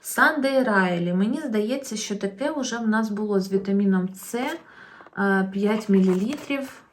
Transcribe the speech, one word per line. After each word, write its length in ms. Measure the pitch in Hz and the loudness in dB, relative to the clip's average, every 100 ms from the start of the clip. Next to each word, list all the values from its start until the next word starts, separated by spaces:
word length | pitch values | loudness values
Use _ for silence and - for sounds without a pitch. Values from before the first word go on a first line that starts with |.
Sunday 600 | - - 285 311 269 269 | -6 2 2 2 0 2
Riley. 500 | 226 196 185 175 175 | 2 2 2 0 0
Мені 260 | 185 214 294 | 0 0 -2
здається, 560 | 294 214 214 269 269 214 | -2 -2 0 -4 -6 -8
що 200 | - 202 | -6 -4
таке 340 | 196 196 285 | -6 -4 -4
вже 280 | 302 254 233 | -4 -4 -2
в 100 | 226 | 0
нас 220 | 220 220 | 0 0
було 300 | 208 214 196 | -4 0 0
з 120 | 190 | 2
вітаміном 560 | 196 190 202 202 185 185 | -2 0 2 4 2 0
С. 420 | - - 240 277 330 - - - - - - | -8 -10 -6 -4 -6 -12 -20 -20 -20 -14 -2
Е, 320 | 196 196 190 | 2 2 0
п'ять 360 | 196 208 214 214 | 0 0 0 4
мілілітрів. 960 | 196 185 185 220 294 - 277 262 - - | 4 6 2 0 -4 -6 -6 -6 -14 -20